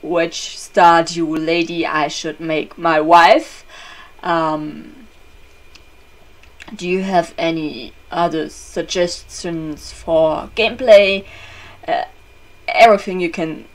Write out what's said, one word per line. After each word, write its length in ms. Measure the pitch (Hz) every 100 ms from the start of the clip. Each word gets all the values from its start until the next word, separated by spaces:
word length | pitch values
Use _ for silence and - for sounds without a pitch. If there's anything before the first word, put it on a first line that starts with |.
which 560 | 156 170 165 - - -
Stardew 840 | - - 175 170 165 170 160 156
lady 420 | 160 170 170 170 156
I 200 | 156 147
should 320 | - 160 151
make 380 | 165 156 - -
my 240 | 165 156
wife? 640 | 156 170 170 226 - - - - - - - -
Um, 840 | - 170 160 156 151 151 - - 226 - - - - - - - - - - - - - - - - 214
do 120 | 180
you 140 | 185
have 320 | 190 185 170 -
any 560 | 165 165 151 117 120 - -
other 380 | - 170 160 -
suggestions 1400 | - - - 160 190 175 - - - 180 165 160 147 -
for 600 | - - 165 160 156 - -
gameplay? 720 | 220 240 254 208 196 196 196 - - - - - -
Uh, 180 | - - - - - - - -
everything 520 | 214 226 202 202 185
you 100 | 175
can 360 | 170 160 151 -